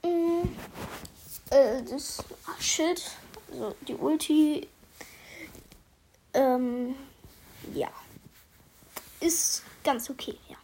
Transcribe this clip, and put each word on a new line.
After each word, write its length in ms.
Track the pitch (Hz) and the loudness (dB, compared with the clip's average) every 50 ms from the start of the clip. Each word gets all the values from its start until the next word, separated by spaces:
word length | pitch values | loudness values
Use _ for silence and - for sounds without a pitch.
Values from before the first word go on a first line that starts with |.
| - | 0
Mm, 460 | 349 349 339 339 339 339 339 349 - - - - - - - - - - - - - - - - - - - - - | 2 2 2 4 4 2 2 2 0 -4 -4 -14 -14 -12 -12 -12 -10 -12 -14 -16 -16 -20 -20 -20 -18 -18 -18 -6 4
äh, 320 | - 269 269 226 220 262 233 | 8 8 8 8 6 -2 -4
das 420 | - 220 277 - - - - - - - - - - - - | -6 -6 -6 -6 -8 -8 -10 -10 -12 -14 -16 -14 -14 -10 -6
Schild, 440 | - - - - 311 330 359 349 - - - - - - - - - - - | -2 -2 2 2 4 2 2 0 -2 -10 -12 -14 -18 -18 -18 -20 -18 -14 -8
also 220 | 254 220 214 - - - | -6 -6 -6 -6 -8 -10
die 80 | - - | -10 -8
Ulti, 760 | - - 269 311 311 - - 311 302 311 302 302 - - - - _ - - - - - - - - - - - - - - - - - - - - - _ _ _ _ _ _ _ _ _ _ | -2 0 2 2 2 2 4 6 6 6 6 4 0 -4 -10 -16 _ -20 -20 -20 -20 -20 -20 -20 -20 -20 -20 -18 -18 -18 -18 -18 -20 -20 -20 -20 -20 -20 _ _ _ _ _ _ _ _ _ _
ähm, 640 | 247 269 262 254 247 254 247 240 247 247 240 262 269 269 - - - - - - - - - - - - - - | 4 4 6 4 4 2 0 -2 -2 -4 -4 -6 -8 -12 -20 -20 -20 -20 -20 -20 -20 -20 -20 -20 -16 -14 -10 -6
ja, 160 | - - - - - - - - - - - - - - _ _ - - - _ - - - - - - - - - | -6 -6 -6 -6 -12 -20 -20 -20 -20 -20 -20 -20 -20 -20 _ _ -20 -20 -20 _ -20 -20 -18 -16 -16 -16 -16 -12 -2
ist 420 | - 339 330 - - - - - - - - - - | 0 0 2 2 0 0 -2 -2 -6 -12 -20 -4 -2
ganz 260 | - 269 233 240 - | 0 0 0 -2 -8
okay, 280 | 277 - - - - - - - | -10 -10 -8 -10 -10 -12 -14 -20
ja. 80 | - - | -20 -20